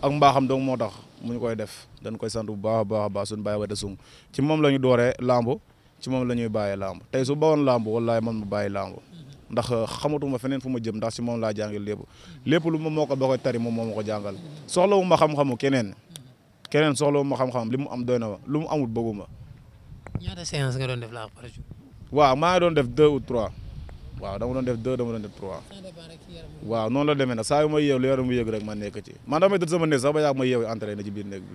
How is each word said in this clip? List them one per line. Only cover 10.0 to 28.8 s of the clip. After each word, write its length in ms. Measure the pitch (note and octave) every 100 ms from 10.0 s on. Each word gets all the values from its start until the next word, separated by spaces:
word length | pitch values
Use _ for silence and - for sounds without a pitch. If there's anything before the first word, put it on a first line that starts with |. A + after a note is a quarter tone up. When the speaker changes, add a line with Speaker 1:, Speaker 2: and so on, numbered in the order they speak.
| D3 D3 C#3+ B2+
Speaker 1:
feneen 200 | C3 C3+
fu 100 | C3
ma 100 | B2+
jëm, 160 | A2+ G#2+
ndax 180 | A2 -
ci 60 |
moom 180 | A#2+ A#2
laa 140 | A2
jàngal 300 | G#2 G#2+ G#2
lépp. 160 | G#2 G2+ - - - D#3 B2
Lépp 200 | E3 D#3+
lu 140 | D#3+
ma 100 | D#3+
moo 160 | D#3 C#3
ko 100 | C3+
ba 120 | C3
koy 100 | B2+
tari, 220 | C3 A#2
moom 140 | A#2 A2+
moo 100 | A2+
ma 80 |
ko 80 | G#2
jàngal. 320 | G#2+ G#2 G2+ G2 - - -
Soxlawu 380 | F#3 F#3+ G3+ F3+
ma 100 | D#3+
xam-xamu 400 | D#3 D3 C#3+ A#2+
keneen. 360 | C3+ C3+ G#2 F#2+ - - - - _ _ -
Keneen 260 | D3 D#3 B2+
soxlawu 280 | D3 C#3+
ma 120 | C#3 C3
xam-xam, 320 | B2+ B2 A2+
li 60 | C3+
mu 100 | C#3+
am 120 | B2
doy 140 | A#2+ B2
na 80 | A2+
ma, 80 | G2 -
lu 120 | D3
mu 60 | D#3+
amul 180 | D#3 B2
bëggu 260 | A2+ A#2
ma. 120 | G#2 F2+ - - - - - - - - -
Speaker 2:
Ñaata 260 | F3+ F#3 E3
séance 300 | D3+ C3+ C3
nga 100 | C3
doon 100 | B2
def 120 | A#2
laa 160 | A#2+ G#2+
par 140 | - A#2+
jour? 180 | - - - - - -
Speaker 1:
Waaw, 240 | C3 C#3+ C3
maa 180 | E3+
ngi 60 | F#3
doon 120 | F3
def 140 | D#3 B2
deux 180 | A#2+ D3+
ou 120 | C#3
trois. 320 | - A#2+ G2 - - - - - - -
Waaw, 180 | G2 G2
dama 120 | A#2+ B2+
doon 80 | B2+
def 120 | A#2+
deux, 160 | A#2 B2+
dama 140 | A#2+
doon 80 | A2+ G#2
def 60 | -
trois. 240 | G2 E2+ -
Speaker 2:
Ça 80 | G3
dépend 240 | F#3+ E3 E3
rek 80 | E3 -
ci 60 |
yaram. 160 | E3 D#3+ D#3 G#2
Speaker 1:
Waaw, 240 | A2+ A2
noonu 180 | C3 D3
la 80 | C#3+
demee 200 | C3 A#2
nag, 80 | A2
saa 160 | D3
yu 80 | D3+
ma 100 | D3+
yeew, 200 | D3 C3
lu 60 | C3
yaram 180 | C3+ B2+
mu 80 |
yëg 160 | B2 A2+
rek 140 | G#2+ G#2+
ma 80 |
nekk 240 | G#2